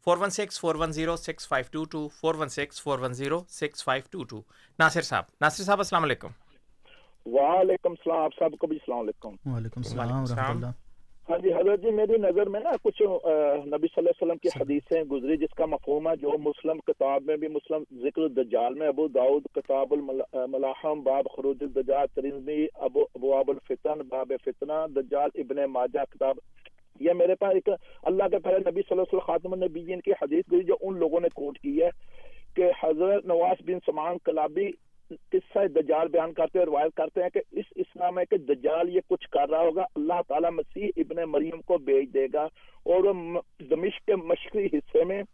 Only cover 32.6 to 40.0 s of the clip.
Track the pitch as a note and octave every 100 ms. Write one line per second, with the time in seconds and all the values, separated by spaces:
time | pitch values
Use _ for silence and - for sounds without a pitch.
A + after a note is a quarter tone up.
32.6 | F3+ F3+ E3 D#3 F#3 G3+ F#3 E3+ F3 F#3
33.6 | E3 F3+ - D#3 D#3 F3 - D#3 D3+ D3+
34.6 | G3+ - _ _ - - - F#3 - -
35.6 | G3 D3 D3+ D#3 E3 E3 E3 D#3+ E3 F#3
36.6 | F3 D3 D#3 - D#3 F#3+ F3+ - - D#4
37.6 | - - F4+ - F4+ - - - C3+ -
38.6 | B2+ D#3+ E3+ F3+ - F#3 - D3+ C#3+ D#3+
39.6 | E3+ D#3+ F#3 -